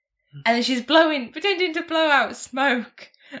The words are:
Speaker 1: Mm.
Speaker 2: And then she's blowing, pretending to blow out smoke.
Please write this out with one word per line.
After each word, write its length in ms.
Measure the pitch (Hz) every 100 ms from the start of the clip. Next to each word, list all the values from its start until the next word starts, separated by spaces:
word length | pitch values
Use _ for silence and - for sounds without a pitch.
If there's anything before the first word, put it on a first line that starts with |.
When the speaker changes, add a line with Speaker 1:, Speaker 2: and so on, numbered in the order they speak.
| _ _ _
Speaker 1:
Mm. 80 | 143 226
Speaker 2:
And 100 | 240
then 60 |
she's 180 | 240 247
blowing, 480 | - 320 320 285 226
pretending 420 | - 403 370 359
to 80 | 320
blow 260 | 339 330 311
out 260 | 277 214 226
smoke. 720 | - 262 277 240 - - - _ - 277